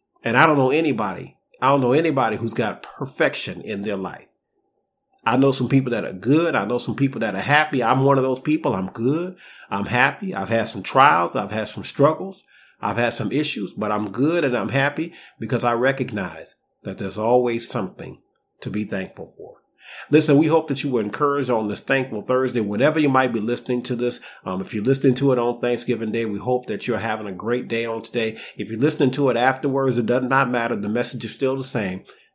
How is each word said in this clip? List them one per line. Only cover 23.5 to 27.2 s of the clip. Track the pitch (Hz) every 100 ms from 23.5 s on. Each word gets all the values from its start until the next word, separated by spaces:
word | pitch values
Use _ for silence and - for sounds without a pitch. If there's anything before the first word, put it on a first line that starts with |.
| 120 - 123
to | 123 120
this. | 120 120 - -
Um, | - 92
if | 95
you're | 110
listening | 107 135 170 131
to | 139
it | 123
on | 120 117
Thanksgiving | 120 120 - 113 110
Day, | 113 113
we | 101
hope | 101 127 123
that | 101 -
you're | 110
having | 113 110